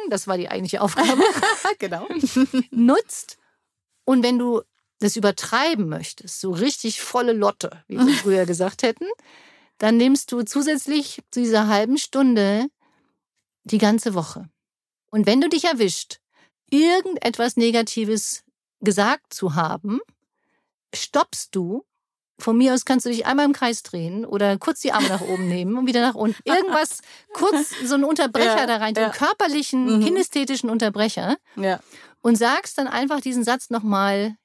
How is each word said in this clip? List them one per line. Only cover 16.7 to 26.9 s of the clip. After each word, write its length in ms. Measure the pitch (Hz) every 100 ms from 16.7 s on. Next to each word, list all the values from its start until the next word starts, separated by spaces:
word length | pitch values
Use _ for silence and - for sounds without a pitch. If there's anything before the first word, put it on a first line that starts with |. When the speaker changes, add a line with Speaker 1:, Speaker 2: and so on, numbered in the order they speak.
Speaker 1:
irgendetwas 840 | 277 330 370 370 311 233 233 240 -
Negatives 880 | 233 226 220 - 214 214 - - _ _ _ -
gesagt 520 | 214 190 208 302 _
zu 200 | - 185
haben, 460 | 151 160 170 202 247 466 _ _ _ _ _ _ _ -
stoppst 600 | - - 285 339 - -
du. 300 | 190 170 226 - _ _ _ _ -
Von 200 | - 233
mir 160 | 262
aus 100 | 254
kannst 220 | - 254 240
du 40 |
dich 140 | 226 -
einmal 180 | 277
im 80 | 285
Kreis 300 | 285 247 233
drehen 400 | - 180 165 196
oder 340 | 233 202 202 196
kurz 220 | - 320
die 120 | 277
Arme 160 | 214 196
nach 120 | 190
oben 260 | 185 185 180
nehmen 280 | 180 180 240
und 80 | 254
wieder 140 | 240
nach 140 | 247 220
unten. 240 | 214 208
Irgendwas, 560 | - 359 381 302 320